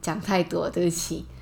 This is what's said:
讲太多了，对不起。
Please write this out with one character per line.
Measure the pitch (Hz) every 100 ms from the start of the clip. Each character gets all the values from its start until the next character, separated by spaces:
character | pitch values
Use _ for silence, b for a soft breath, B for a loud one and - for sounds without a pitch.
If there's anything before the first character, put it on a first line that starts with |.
讲 | - 160
太 | 170 190
多 | 175 175
了， | -
对 | - 175
不 |
起。 | 170 - 165 - B